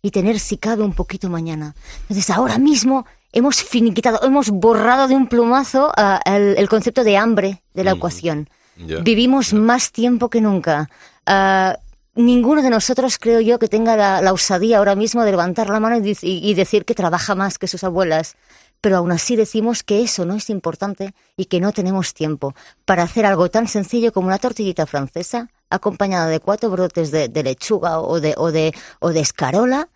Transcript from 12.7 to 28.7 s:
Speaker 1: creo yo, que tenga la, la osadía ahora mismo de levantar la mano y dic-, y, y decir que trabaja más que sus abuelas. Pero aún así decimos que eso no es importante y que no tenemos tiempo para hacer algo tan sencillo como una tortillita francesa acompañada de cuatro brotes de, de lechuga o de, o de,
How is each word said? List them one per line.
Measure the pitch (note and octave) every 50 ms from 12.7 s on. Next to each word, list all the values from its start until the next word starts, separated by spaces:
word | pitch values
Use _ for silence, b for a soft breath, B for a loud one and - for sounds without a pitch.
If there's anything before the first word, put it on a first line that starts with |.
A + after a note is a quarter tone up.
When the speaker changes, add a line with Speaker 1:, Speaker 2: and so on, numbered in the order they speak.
| A#3 A3 - - B3+ - A#3+ C4 - -
Speaker 1:
creo | - A3+ A#3 A#3
yo, | A3+ G#3+ A#3+ A#3+
que | A3+ G#3+
tenga | - G#3+ A3+ A3+ A3+
la, | G#3+ G3+ G3+ F#3+ F3+
la | E3+ F#3+ F#3+
osadía | F3+ - - G3 F3+ F#3+ A3+ A#3 G#3
ahora | G3+ G3+ G3+
mismo | G3 G#3+ A3+ - A#3+ A#3
de | G#3
levantar | F#3+ F3 E3+ F3+ F3 - A3+ G3
la | G3+ A3
mano | G#3+ A3+ A#3 A#3
y |
dic-, | G3+ G3+ G#3 - -
y, | F3 F#3+ F3 D#3+ G#3
y | G#3
decir | E3+ F#3+ - - G#3 -
que | - A#3
trabaja | - - E3+ E3 F3 - - G3+
más | F#3 F#3+ G3 - -
que | - F3+
sus | - F3 -
abuelas. | F#3+ E3+ F3+ F#3+ E3+ D#3 D#3 D#3+ - - b b b b b b b b b
Pero | - G#3 F#3+ F3+
aún | F3 F3+
así | F3 E3+ - - B3
decimos | A3 G#3+ - - A3 G#3+ A#3 A#3+ -
que | - - G#3 G3+ A#3+
eso | A3+ - - F3+
no | E3+ G3
es | G#3+ - -
importante | G#3+ F#3+ - E3 D#3+ - - G3 G3 _ F#3+ F#3+ - _ _ _ _ -
y | F#3+
que | _ - F3
no | F3+ G3+
tenemos | G#3 - F#3 F#3 F#3+ F#3+ F3 - -
tiempo | _ D#3 D#3 D#3 C#3+ - C#3 C#3 b b b b b _
para | - G3 E3+
hacer | E3+ E3 - A#3 G#3+
algo | G3+ G3 E3 F3+ F3
tan | - A3 A#3 G#3+
sencillo | - G#3+ G3 - - A#3+ A3+ A#3 -
como | G3 F3+ F#3
una | F#3+ F#3+
tortillita | - B3+ A#3+ - G#3+ F#3+ F3 - D#3
francesa | - - C#3+ C#3 C3 _ E3 F3 - - A#3+ A#3 - _ _ _ _
acompañada | - F#3+ - G#3 F#3 - G3+ G3 F#3+ F3+ E3 D#3+
de | D#3+ D#3+
cuatro | _ - G3+ G#3+ - A3+
brotes | F#3 F3+ F#3 F3 - F3 E3 D3
de, | C#3+ D#3+ D3 A#2
de | - D#3 C#3+
lechuga | C3+ C3 _ - - A3 G3 - E3+ E3 D#3+
o | D#3+ - E3 E3+
de, | D3 D#3 D3 -
o | D3+ E3+
de, | D3+ D#3+ D#3 D#3+